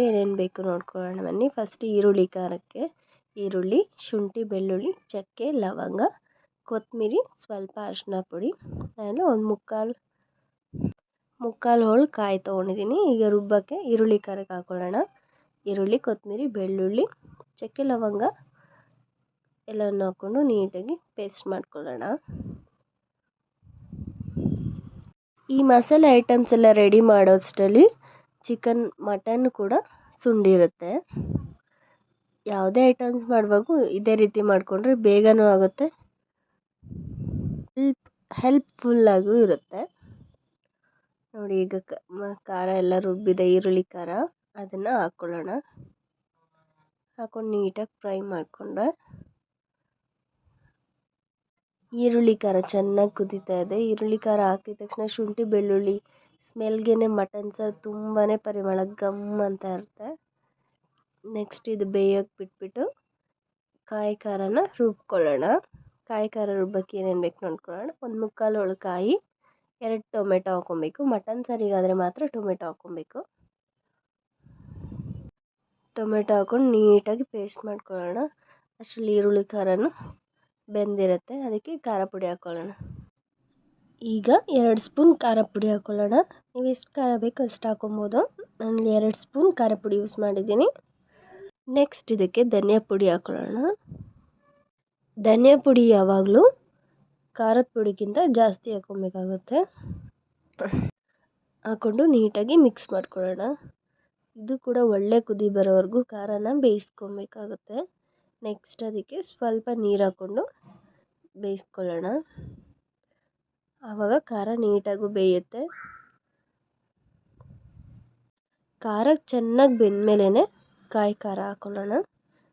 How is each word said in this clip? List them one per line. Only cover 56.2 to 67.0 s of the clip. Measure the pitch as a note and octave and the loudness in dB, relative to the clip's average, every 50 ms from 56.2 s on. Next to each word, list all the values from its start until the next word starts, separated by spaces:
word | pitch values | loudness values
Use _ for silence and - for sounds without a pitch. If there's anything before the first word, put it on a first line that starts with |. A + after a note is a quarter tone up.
| _ _ _ _ | _ _ _ _
ಸ್ಮೆಲ್ಗೆ | _ _ _ A#3 A3 A3 A3 A3 G#3+ A#3 A3+ A3+ A3+ A3 | _ _ _ -8 -6 -4 -4 -2 0 2 2 2 2 0
ಮಟನ್ | G#3+ G3+ G3 F#3+ - G#3 G3+ G#3 | 0 -2 -2 -4 -6 -10 -12 -10
ಸಾರು | - - G#3+ G#3+ G#3 - | -10 -8 -8 -8 -8 -10
ತುಂಬಾ | - G#3+ G#3 G#3+ G#3+ G#3+ G#3+ G#3+ G#3 G#3+ G#3+ G#3+ | -12 -12 -12 -10 -8 -4 0 0 2 2 0 -2
ಪರಿಮಳ | - G#3+ G#3 G3+ G3 G3 F#3+ F#3+ F#3+ G3 G#3 | -4 -6 -8 -6 -4 -2 -2 -2 -4 -6 -6
ಘಮ್ | - G#3 G3 G3+ G3+ G3+ G#3 G#3 G#3 | -6 -6 -6 -6 -6 -8 -6 -4 -4
ಅಂತ | G3+ G3 G3 F#3+ - | -4 -4 -4 -8 -8
ಇರುತ್ತೆ. | F#3+ F#3 F3+ G#3 - _ - G#3 B3 D#4+ - _ _ _ _ _ _ _ _ _ _ _ _ _ _ _ _ _ _ _ _ - | -8 -10 -10 -12 -16 _ -18 -16 -16 -16 -18 _ _ _ _ _ _ _ _ _ _ _ _ _ _ _ _ _ _ _ _ -16
ನೆಕ್ಸ್ಟ್ | G#3 A3 G#3+ G#3 G#3 - - - A#3 | -12 -10 -10 -10 -10 -14 -14 -8 -8
ಇದು | A3 G3+ G3+ | -6 -4 -4
ಬೇಯೋಕ್ಕೆ | G3 G3 G3 G3 G3 G3 G3 G3 - _ - | -2 0 0 2 2 2 0 -2 -6 _ -18
ಬಿಟ್ಬಿಟ್ಟು | G3 F#3 _ _ G3 F#3+ - A#3+ D4 A#4+ C#5+ _ _ _ _ _ _ _ _ _ _ _ _ _ _ _ _ _ _ _ | -18 -18 _ _ -18 -14 -8 -8 -8 -8 -8 _ _ _ _ _ _ _ _ _ _ _ _ _ _ _ _ _ _ _
ಕಾಯಿ | A3 G#3+ G#3 G#3 G#3 | -8 -4 -4 -4 -4
ಖಾರನ | G#3 - G#3+ G3 G3 G3 F#3+ G#3+ C#4+ G4 G4 - | -6 -8 -8 -6 -4 -4 -2 -2 -2 -2 -2 -2
ರುಬ್ಕೊಳ್ಳೋಣ. | - A#3+ A3+ G#3 - _ - G#3 F#3 E3 D3+ C#3+ B2+ D3 F#3+ B3+ F4+ - _ - - _ - _ _ _ | -2 -2 -2 -2 -4 _ -4 -2 0 0 0 0 0 0 0 0 0 -2 _ -16 -20 _ -20 _ _ _
ಕಾಯಿ | - A3+ G#3+ G#3+ G#3+ | -8 -6 -6 -6 -6
ಖಾರ | - A3 G#3 G3+ G3 G3 | -6 -6 -4 -4 -2 -4
ರುಬ್ಬಕ್ಕೆ | F#3+ F#3+ G#3 F#3+ F#3 - - | -4 -4 -4 -6 -8 -6 -8
ಏನೇನು | G3 | -6